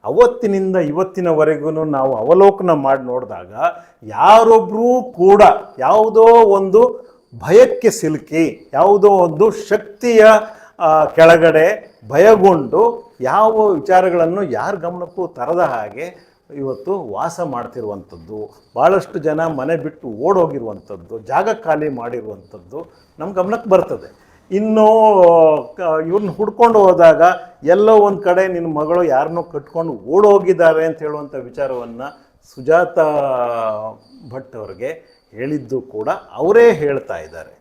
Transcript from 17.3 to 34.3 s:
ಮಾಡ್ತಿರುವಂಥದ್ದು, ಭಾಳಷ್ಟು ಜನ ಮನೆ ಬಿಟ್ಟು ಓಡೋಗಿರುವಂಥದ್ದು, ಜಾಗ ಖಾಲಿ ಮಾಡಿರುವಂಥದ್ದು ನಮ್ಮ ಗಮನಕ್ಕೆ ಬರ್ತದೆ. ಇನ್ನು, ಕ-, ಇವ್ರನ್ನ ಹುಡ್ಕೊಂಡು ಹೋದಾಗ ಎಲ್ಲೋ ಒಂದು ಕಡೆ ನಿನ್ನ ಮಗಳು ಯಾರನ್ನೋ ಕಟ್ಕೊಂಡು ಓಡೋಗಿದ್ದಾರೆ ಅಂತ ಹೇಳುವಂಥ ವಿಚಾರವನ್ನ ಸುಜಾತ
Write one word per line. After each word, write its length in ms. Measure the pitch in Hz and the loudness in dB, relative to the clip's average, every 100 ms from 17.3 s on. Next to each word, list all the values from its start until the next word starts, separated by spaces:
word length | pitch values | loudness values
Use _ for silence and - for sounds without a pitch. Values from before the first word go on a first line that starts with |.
| 170 | -8
ಮಾಡ್ತಿರುವಂಥದ್ದು, 1300 | 165 120 117 127 107 98 92 85 80 107 104 _ _ 117 | -10 -10 -12 -12 -12 -12 -16 -20 -18 -16 -16 _ _ 0
ಭಾಳಷ್ಟು 420 | 156 190 - 175 | 2 0 -4 -8
ಜನ 280 | 151 151 165 | -6 -4 -6
ಮನೆ 300 | 143 135 165 | -6 -6 -6
ಬಿಟ್ಟು 320 | 147 - 127 | -6 -14 -16
ಓಡೋಗಿರುವಂಥದ್ದು, 1080 | 107 160 190 139 139 113 101 _ 98 85 113 | -6 -2 0 -2 -6 -12 -14 _ -20 -16 -18
ಜಾಗ 300 | 101 147 214 220 | -6 -4 -2 -6
ಖಾಲಿ 240 | 165 151 151 | -4 -4 -4
ಮಾಡಿರುವಂಥದ್ದು 1040 | 127 120 123 107 98 _ 104 87 139 170 _ _ _ | -8 -10 -12 -14 -18 _ -20 _ -18 -18 _ _ _
ನಮ್ಮ 140 | 165 | -8
ಗಮನಕ್ಕೆ 380 | 185 185 233 220 | -6 -4 -6 0
ಬರ್ತದೆ. 540 | 185 170 127 - _ _ _ _ | 0 0 -10 -14 _ _ _ _
ಇನ್ನು, 360 | 190 214 220 214 220 214 196 170 170 160 151 - - | -4 -2 2 4 4 4 4 4 6 4 2 -6 -8
ಕ-, 300 | 175 156 165 | -4 -4 -4
ಇವ್ರನ್ನ 240 | 196 202 | -4 -4
ಹುಡ್ಕೊಂಡು 480 | 165 208 208 233 220 | -6 -8 2 2 4
ಹೋದಾಗ 440 | 190 175 165 151 170 180 - _ | 4 6 4 6 2 0 -12 _
ಎಲ್ಲೋ 320 | 143 185 214 214 | 0 2 4 4
ಒಂದು 240 | 202 180 | 2 -2
ಕಡೆ 280 | 180 185 190 | -2 0 -2
ನಿನ್ನ 180 | 175 170 | -4 -6
ಮಗಳು 360 | 151 151 175 | -6 -2 -2
ಯಾರನ್ನೋ 400 | 170 135 180 170 | 0 -2 -2 -8
ಕಟ್ಕೊಂಡು 500 | 165 151 143 165 165 | -10 -14 -10 -10 -8
ಓಡೋಗಿದ್ದಾರೆ 920 | 117 98 175 208 202 180 170 165 160 | -10 -4 2 4 2 2 2 2 2
ಅಂತ 140 | 165 160 | -4 -6
ಹೇಳುವಂಥ 360 | 151 151 143 | -10 -10 -12
ವಿಚಾರವನ್ನ 680 | 135 123 127 135 127 117 117 139 - _ _ _ | -14 -16 -10 -8 -8 -12 -14 -16 -18 _ _ _
ಸುಜಾತ 440 | - 131 165 175 - 156 147 139 127 120 117 113 107 110 107 _ 262 156 | -12 0 0 0 -2 -2 -2 -4 -4 -6 -6 -6 -8 -12 -16 _ _ -18